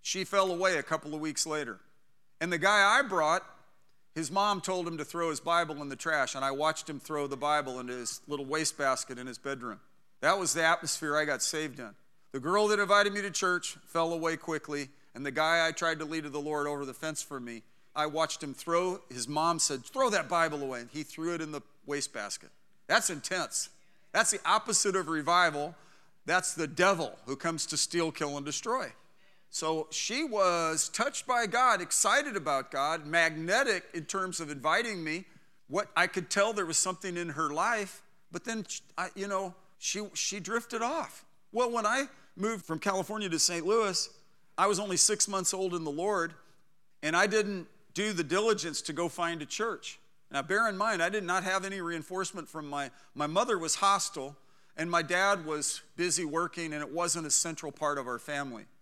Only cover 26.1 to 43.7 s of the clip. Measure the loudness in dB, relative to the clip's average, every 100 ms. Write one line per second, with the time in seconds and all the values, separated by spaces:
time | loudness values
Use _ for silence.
26.1 | -16 0 0 0 -4 -4 4 4 4 -2
27.1 | -6 -10 -6 -4 -4 -4 -2 0 0 -2
28.1 | -2 -4 -4 -6 -6 -2 -2 -4 -10 -20
29.1 | -20 -20 -20 -12 -6 -2 -2 -2 -4 -2
30.1 | -2 -2 4 4 4 2 0 -2 0 -2
31.1 | -2 0 0 2 4 4 4 2 2 4
32.1 | 4 2 -4 0 -2 -2 -2 0 -2 0
33.1 | 4 4 2 0 2 2 0 -2 -10 -6
34.1 | -4 -4 -6 -8 -4 2 2 2 -4 -4
35.1 | -6 -8 -20 -20 -20 -6 -4 -2 0 0
36.1 | 0 -2 2 2 2 0 0 0 -2 -6
37.1 | -6 -6 -4 -2 0 0 0 -4 -10 -20
38.1 | -20 -12 -10 -6 -6 -6 -10 -12 -8 -8
39.1 | -6 -4 -2 -4 -8 -20 -8 -6 -4 -6
40.1 | -4 -4 -4 -4 -4 -4 -4 -2 -2 -6
41.1 | -10 -20 -20 -8 0 0 2 2 0 -2
42.1 | -8 -20 -4 -2 -2 -4 -2 0 0 0
43.1 | -4 -2 2 2 2 2